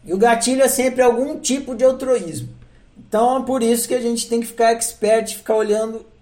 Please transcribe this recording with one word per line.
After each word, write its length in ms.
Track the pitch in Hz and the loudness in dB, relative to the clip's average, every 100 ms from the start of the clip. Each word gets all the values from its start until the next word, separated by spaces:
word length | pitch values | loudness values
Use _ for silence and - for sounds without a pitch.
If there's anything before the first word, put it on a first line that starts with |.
E 100 | - | -6
o 40 | 190 | 2
gatilho 440 | 233 233 247 262 | 2 2 0 2
é 60 | 254 | 2
sempre 340 | 247 254 247 | 2 -2 2
algum 380 | 247 226 277 302 | 2 2 -4 -4
tipo 340 | - 269 254 | -4 -4 -6
de 80 | 226 | 2
altruísmo. 680 | 262 262 262 240 170 151 123 - - _ _ - | 2 2 -2 -2 -2 -10 -12 -18 -20 _ _ -20
Então 400 | - 208 240 262 | -4 0 2 0
é 40 | |
por 180 | 247 262 | -2 0
isso 240 | 226 233 - | 2 0 0
que 80 | |
a 60 | 247 | -2
gente 260 | 233 233 - | -2 -4 -2
tem 140 | 233 | -4
que 60 | 233 | -4
ficar 260 | - 226 | 0 0
expert, 600 | 226 - - 208 220 - | 2 -4 -4 2 2 0
ficar 200 | - - | -10 -2
olhando 500 | 220 214 214 220 226 - _ | 0 2 0 -2 -8 -16 _